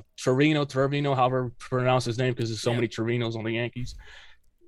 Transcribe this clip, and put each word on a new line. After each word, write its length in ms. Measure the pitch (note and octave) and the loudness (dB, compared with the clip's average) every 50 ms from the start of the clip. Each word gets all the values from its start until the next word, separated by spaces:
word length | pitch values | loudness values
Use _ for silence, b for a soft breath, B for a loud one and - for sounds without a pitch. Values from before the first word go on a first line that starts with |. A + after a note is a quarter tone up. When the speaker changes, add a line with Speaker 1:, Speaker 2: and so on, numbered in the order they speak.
| - _ _ | 0 _ _
Speaker 1:
Trevino, 480 | - - C3+ B2+ C3 D3 D#3 D#3 D3 D3 | -4 0 2 4 6 6 4 4 2 0
Trevino, 520 | C#3+ - C3 C#3 C3+ C#3+ C#3+ C#3+ C#3+ C#3 | 0 0 0 0 2 2 0 0 0 2
however 300 | C3 B2+ B2+ C3 B2+ B2+ | 2 2 2 2 0 -2
you 100 | A#2+ - - | -4 -6 -10
pronounce 460 | - - C3 B2+ B2 B2+ C3 B2+ A#2+ | -8 -4 -2 0 2 4 4 4 2
his 120 | B2 A2+ A#2 | 0 0 0
name, 160 | B2+ B2+ A#2+ | 0 0 0
'cause 140 | - A#2 A2 | 0 -2 -4
there's 120 | A2+ G#2 | -4 -2
so 100 | - A#2+ | -2 0
Speaker 2:
Yeah. 60 | A#2 B2 | 0 0
Speaker 1:
many 100 | A#2+ A2 | 0 -2
Trevinos 480 | - - A2 A2+ A#2+ A#2+ A#2 A2+ A2+ | -2 -2 -2 -2 0 0 -2 -2 -4
on 80 | A2+ G#2+ | -4 -4
the 80 | A2+ | -4
Yankees. 440 | A2+ A#2 A#2+ A#2+ - B2 B2 - - b b b b b b b b b b _ _ _ _ | -4 -4 -4 -4 -6 -8 -10 -10 -10 b b b b b b b b b b _ _ _ _